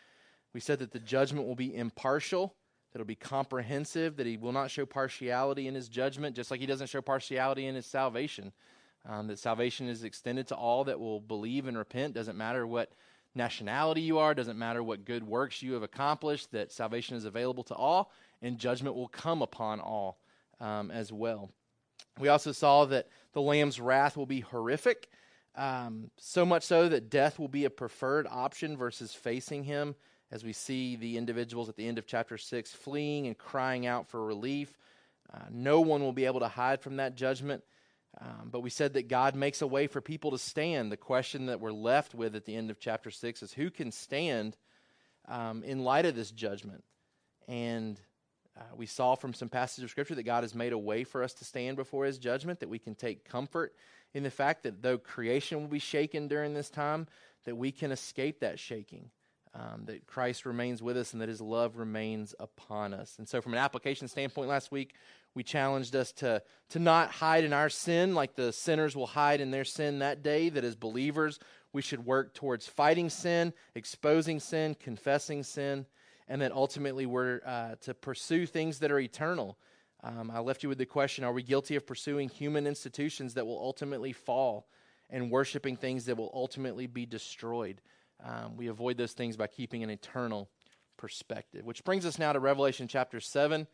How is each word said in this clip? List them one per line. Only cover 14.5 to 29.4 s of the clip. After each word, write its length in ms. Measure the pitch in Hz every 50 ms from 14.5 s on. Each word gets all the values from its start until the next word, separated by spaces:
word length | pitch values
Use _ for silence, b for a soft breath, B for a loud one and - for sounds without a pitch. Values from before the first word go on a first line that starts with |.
| 113 110
matter 240 | 117 117 117 120 117
what 240 | 113 110 101 98
good 180 | 98 120 120 113
works 380 | 107 107 123 135 127 - - -
you 120 | 127 131
have 100 | 120 107
accomplished, 680 | 104 - - 139 143 151 147 - 151 147 143 - -
that 220 | - 110 104 - -
salvation 440 | - 117 110 110 120 120 - 127
is 80 | 117 107
available 380 | 107 98 113 120 127 127 127 120
to 100 | - 123
all, 360 | - 123 143 165 185 202 - B B B B B B -
and 160 | 123 123 120
judgment 380 | 117 123 120 120 127 139 120
will 120 | 123 127 123
come 320 | - - - 165 165 160
upon 400 | 131 - - - 117 107 107 107
all, 380 | 82 - 110 107 101 95 92 _ b b b b b b b -
um, 300 | 120 110 107 104 104 95
as 220 | 80 117 110 104 110
well. 360 | 104 113 117 113 104 101 95 - _ _ _ _ _ _ _ _ - - _ - -
We 100 | 135 143
also 240 | 147 147 - 156 139
saw 340 | - - 143 143 143 147
that 220 | 135 135 127 - - B B B B B
the 80 | 151
Lamb's 400 | 139 143 147 147 147 143 131 123
wrath 360 | 120 123 131 135 139 143 -
will 100 | 147 139
be 140 | 131 139 131
horrific, 680 | 117 - - 120 113 117 135 156 - 247 233 - - - b b b b b b b b b
um, 560 | - 139 135 131 127 123 117 113 110 113 - _ -
so 260 | - - - 180 175
much 200 | 180 175 165 -
so 240 | - 185 165 170 175
that 200 | 160 131 113 113
death 300 | 120 143 135 151 143 -
will 100 | 156 139
be 160 | 135 143 143
a 60 | 135
preferred 560 | 135 - 139 113 - - - 131 139 151 147 -
option 480 | - 123 127 143 - - - 156 156
versus 380 | 135 127 120 113 - 120 107 -
facing 480 | - - 123 117 131